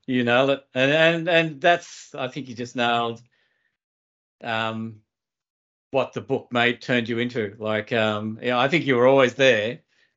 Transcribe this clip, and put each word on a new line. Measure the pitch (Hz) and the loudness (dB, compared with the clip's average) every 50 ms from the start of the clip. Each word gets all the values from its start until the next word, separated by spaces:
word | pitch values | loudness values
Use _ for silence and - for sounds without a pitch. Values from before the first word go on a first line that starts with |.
| _ | _
you | 135 127 127 120 | -4 -2 0 0
nailed | 120 120 127 135 139 | 2 2 2 2 2
it. | 139 135 - _ - | 0 -2 -6 _ -2
And, | 127 135 139 | 0 2 2
and, | 151 160 160 165 170 170 165 180 | 4 4 4 4 2 0 0 0
and | 170 165 165 156 147 135 | 2 2 2 0 -4 0
that's, | 175 175 175 170 - - - - - - - | 2 2 2 2 -2 -10 -20 -20 -20 -16 -10
I | 143 131 | -8 -8
think | 123 - 151 127 | -8 -8 -10 -12
you | 127 113 | -10 -10
just | 123 120 120 - | -10 -10 -8 -4
nailed, | 123 120 120 120 120 117 117 117 117 - _ _ _ _ _ _ _ _ _ _ _ _ _ _ _ _ _ _ _ _ _ _ _ - | -2 0 0 0 0 -2 -4 -6 -10 -16 _ _ _ _ _ _ _ _ _ _ _ _ _ _ _ _ _ _ _ _ _ _ _ -8
um, | 120 113 110 113 110 113 113 113 113 110 107 _ _ _ _ _ _ _ _ _ _ _ _ _ _ _ _ _ _ | -6 -4 -4 -4 -4 -6 -8 -10 -12 -14 -18 _ _ _ _ _ _ _ _ _ _ _ _ _ _ _ _ _ _
what | 135 131 123 - - | -2 -2 -2 -2 -6
the | 120 | -12
book | 98 - 135 117 - _ | -6 -4 -6 -6 -6 _
made, | 120 123 120 123 120 - | 0 0 0 0 0 -2
turned | - 135 127 120 113 117 | -4 -2 -2 -2 -2 -2
you | 117 | -4
into. | 117 123 117 117 120 107 98 110 | -4 -4 -4 -4 -6 -6 -6 -8
Like, | - 107 110 107 107 107 - | -8 -6 -4 -4 -4 -4 -2
um, | 123 113 107 107 107 104 107 110 110 - | -2 0 0 0 -2 -2 -6 -8 -8 -6
you | 123 123 | -4 -2
know, | 123 120 | 0 0
I | 131 | 2
think | 139 175 156 127 | 2 0 0 0
you | 139 127 | 0 2
were | 120 123 | 4 4
always | 135 139 139 127 123 - | 6 6 6 4 4 2
there, | 139 135 131 113 104 104 117 151 - _ _ _ _ _ _ _ | 4 4 4 4 4 0 -2 -6 -8 _ _ _ _ _ _ _